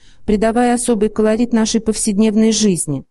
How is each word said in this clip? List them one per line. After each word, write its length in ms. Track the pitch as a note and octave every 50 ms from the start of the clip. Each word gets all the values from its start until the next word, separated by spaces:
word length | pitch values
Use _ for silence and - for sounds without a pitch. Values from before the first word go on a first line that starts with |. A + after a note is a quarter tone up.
| - - - - - -
придавая 480 | G#3 G#3 G#3 A3+ A3 A#3+ B3 A#3+ A#3+
особый 340 | A#3+ - - A#3+ G#3 G#3 G#3+
колорит 440 | G#3 - G#3+ G#3+ A3 A3 A#3+ A#3 -
нашей 280 | A3 A3 A3 - A3+
повседневной 720 | A3 - G#3+ - - A3+ G3+ F#3+ A3 A3 G3+ A3 A3 A3+
жизни. 520 | A3+ G3+ G#3+ G#3 F#3 D#3+ - - C#3+ C3+ - _